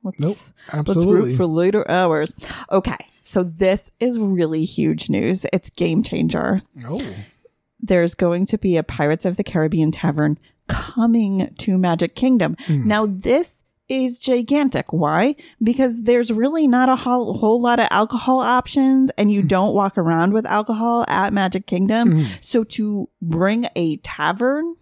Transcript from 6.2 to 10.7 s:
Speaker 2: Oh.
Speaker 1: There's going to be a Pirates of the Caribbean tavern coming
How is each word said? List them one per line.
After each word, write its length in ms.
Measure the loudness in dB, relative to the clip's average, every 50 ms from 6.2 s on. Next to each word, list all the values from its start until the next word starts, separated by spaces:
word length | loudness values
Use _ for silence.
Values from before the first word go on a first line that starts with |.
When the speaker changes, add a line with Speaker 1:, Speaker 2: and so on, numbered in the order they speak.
| -2 -2 -2 -2 -2 0 -2 -2 -4 _ _ -18 -12
Speaker 2:
Oh. 160 | -10 -8 -8 -8 -10 -12 -14 -16 -16 _ _ _ -20 _ _ _ _ _ _
Speaker 1:
There's 340 | -2 0 2 2 2 2 0
going 300 | _ 0 0 0 0 -2 -2
to 100 | -2 -2
be 180 | 0 0 0 0
a 60 | 0
Pirates 420 | -4 -4 -2 0 0 0 0 -2
of 100 | -4 -4
the 80 | -4 -6
Caribbean 480 | -4 -2 0 0 0 0 0 0 0
tavern 460 | 0 0 -2 -2 0 0 0 0 -2 -4 _ _ _ _ _
coming 840 | _